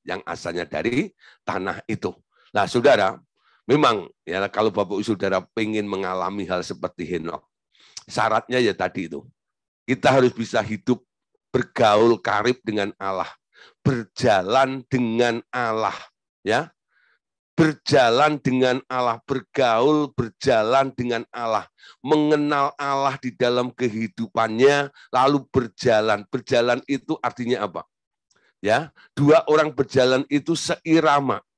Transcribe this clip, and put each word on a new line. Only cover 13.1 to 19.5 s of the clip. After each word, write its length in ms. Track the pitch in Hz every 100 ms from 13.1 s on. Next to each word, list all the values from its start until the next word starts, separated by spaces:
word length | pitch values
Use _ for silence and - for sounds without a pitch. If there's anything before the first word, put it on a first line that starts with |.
| 92 87 - _ _ - _
berjalan 1040 | 139 123 110 - 127 98 90 131 131 135 -
dengan 560 | 127 117 113 120 117 -
Allah, 440 | 123 117 110 101 - - _ _ _ 98
ya. 240 | 120 160 _ _ _ _ _ _ _ _ -
Berjalan 800 | 156 143 - 143 120 120 151 151
dengan 440 | 131 127 127 127 -
Allah, 280 | 127 123 113
bergaul, 880 | - 135 -